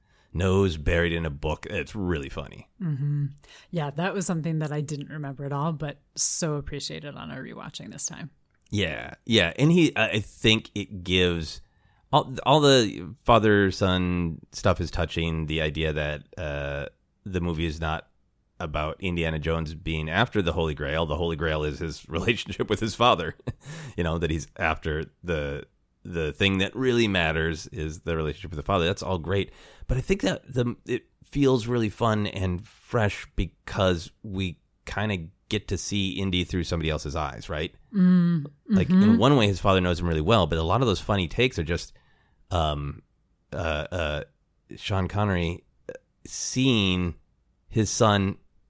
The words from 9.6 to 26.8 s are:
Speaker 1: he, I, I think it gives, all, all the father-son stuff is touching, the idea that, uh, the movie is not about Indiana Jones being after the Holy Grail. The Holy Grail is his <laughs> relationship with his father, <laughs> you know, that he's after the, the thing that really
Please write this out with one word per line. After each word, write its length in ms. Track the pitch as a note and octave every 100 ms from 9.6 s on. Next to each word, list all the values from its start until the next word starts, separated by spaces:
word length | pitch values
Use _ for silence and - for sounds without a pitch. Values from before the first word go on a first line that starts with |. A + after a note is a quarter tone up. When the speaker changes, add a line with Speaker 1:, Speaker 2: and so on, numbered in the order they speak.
| D3
Speaker 1:
he, 240 | F3 D3 -
I, 120 | A2
I 60 | G#2
think 520 | - - A#2 A2 - G#2
it 280 | F#2+ G2 E2+
gives, 560 | F#2 F2+ E2+ D#2 - - _ _ _ _
all, 240 | C#3+ - C3 -
all 140 | D3+
the 480 | C#3+ C3 A2 - E2+ -
father-son 1160 | - A#2 G#2+ G2+ G2 - G2 F#2 F2+ F2+ E2+ D#2 -
stuff 300 | - G2+ F2
is 100 | E2+
touching, 540 | - E2 - E2 E2 D#2
the 160 | D#2
idea 320 | D#2 D2 D#2
that, 300 | D2+ D2+ D2 - -
uh, 500 | D#2 C#2+ C#2+ C#2+ C#2 - _ _ G2+
the 140 | F2+
movie 260 | F2 D#2+ E2
is 120 | D2+
not 280 | E2 D#2 - _ _ _ _ -
about 380 | E2 D2+ D2+ -
Indiana 360 | F#2+ E2+ E2 D#2+
Jones 340 | D2+ E2 D#2
being 360 | D#2 D#2+ D#2+ D#2
after 320 | F2 B2 G#2
the 120 | E2
Holy 200 | E2 D#2+
Grail. 320 | D2 C#2+ D#2 E2
The 100 | D2+
Holy 180 | E2+ D#2+
Grail 280 | D#2+ D#2
is 160 | D2+ C#2+
his 260 | E2 D2 -
<laughs> 40 |
relationship 600 | E2 E2+ A2 - F#2+ -
with 100 | G#2
his 160 | G#2+ -
father, 400 | B2 F2+ D#2 - - - -
<laughs> 320 | D#3+ D3 F#2
you 60 |
know, 140 | E2+ E2
that 120 | E2
he's 160 | E2+ - -
after 480 | E2+ D#2 E2 D#2 - _
the, 420 | F2 D#2+ C#2+ C#2+ - _ _ _
the 280 | G2 E2+ D#2
thing 260 | - G2 F#2+
that 160 | G2
really 320 | A#2